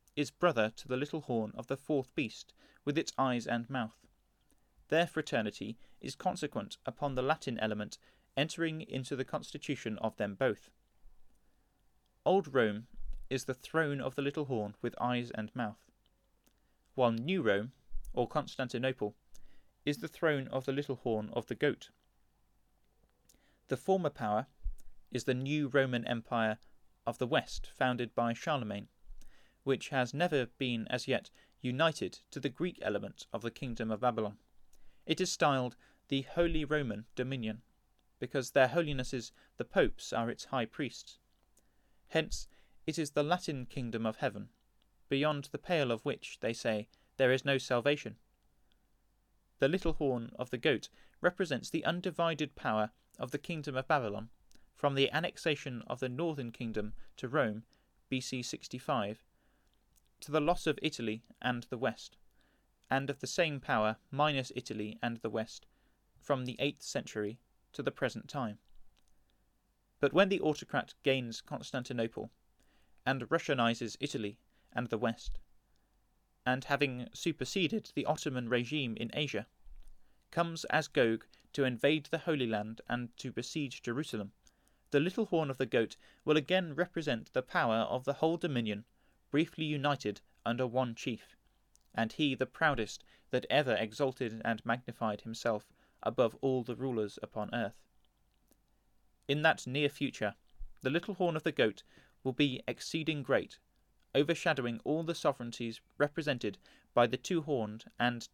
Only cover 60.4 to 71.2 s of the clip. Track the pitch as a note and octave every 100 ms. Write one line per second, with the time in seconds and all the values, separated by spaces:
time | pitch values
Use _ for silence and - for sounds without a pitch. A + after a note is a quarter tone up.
60.4 | D3 F3+ E3 D3 D#3 - A2 A2 - -
61.4 | B2 A#2+ - A#2+ A#2+ - - _ - _
62.4 | _ _ _ _ - C3+ C#3 C3+ B2+ -
63.4 | D#3+ C#3 - A#2 G#2+ A2+ - C3+ D3+ C#3
64.4 | B2 B2 - G#2+ G#2+ A#2 A#2+ A#2 A2+ A2
65.4 | A2+ - _ _ _ _ _ _ - C3+
66.4 | B2+ - C#3+ - - C3+ - G#2+ G#2 A#2
67.4 | _ _ _ - C#3 - C3 - - D3
68.4 | A#2 G#2+ - - - _ _ _ _ _
69.4 | _ _ _ _ _ - C#3+ D3 G3 G3
70.4 | D#3 D3 - C#3+ - - C#3 C3